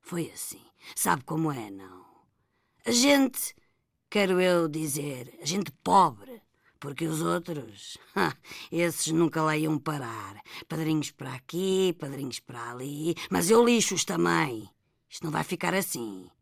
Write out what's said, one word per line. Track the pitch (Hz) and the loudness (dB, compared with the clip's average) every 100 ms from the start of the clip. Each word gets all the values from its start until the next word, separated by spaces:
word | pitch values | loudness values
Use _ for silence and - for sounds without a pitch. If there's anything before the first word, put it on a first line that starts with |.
Foi | - 175 143 | -8 -6 -6
assim. | - - - - _ - - | -8 -12 -14 -20 _ -14 -4
Sabe | - 170 | 0 0
como | - 156 160 | -2 -2 -2
é, | 139 107 | -2 -8
não? | 98 95 90 92 _ _ _ _ _ _ _ | -12 -16 -20 -20 _ _ _ _ _ _ _
A | - | 0
gente, | 240 269 285 262 - - - _ _ _ _ _ | 4 6 6 6 0 -8 -10 _ _ _ _ _
quero | 208 196 180 | 0 2 4
eu | 185 175 165 | 4 4 2
dizer, | 151 156 139 147 131 123 - | -2 -4 -4 -4 -8 -12 -10
a | 143 | -4
gente | 185 185 | -2 -4
pobre, | - - 190 175 107 262 233 _ _ _ _ | -6 4 6 6 2 -16 -18 _ _ _ _
porque | 139 143 160 | -12 -6 -4
os | 156 | -2
outros, | 170 175 170 156 113 98 - - - | 0 -2 -2 -10 -10 -16 -18 -18 -10
<laughs> | - - 135 - - - | -2 -2 -2 -16 -18 -8
esses | 165 170 - - | 0 0 0 0
nunca | 160 165 165 | 4 2 2
lá | 156 156 | 0 2
iam | 156 156 | 0 -2
parar. | 147 147 123 113 - - - - - | -2 -6 -6 -10 -12 -16 -16 -16 -8
Padrinhos | 160 160 156 147 | -4 0 0 -2
para | - 135 | -8 -10
aqui, | 127 _ 165 190 190 190 170 | -10 _ -4 0 2 2 0
padrinhos | 143 139 147 - | -8 -8 -8 -10
para | _ 123 117 | _ -12 -10
ali, | 120 135 147 156 165 - | -10 -8 -4 -2 -2 -2
mas | 185 170 | 0 6
eu | 226 | 6
lixo-os | 240 233 - 180 | 8 6 4 0
também. | - 202 170 170 156 113 104 _ _ _ _ | -2 0 2 2 0 -4 -12 _ _ _ _
Isto | - | -10
não | 165 | -6
vai | 156 | -4
ficar | 156 175 180 | -4 -2 0
assim. | 185 190 - 117 95 90 _ | 0 -2 -6 -8 -10 -16 _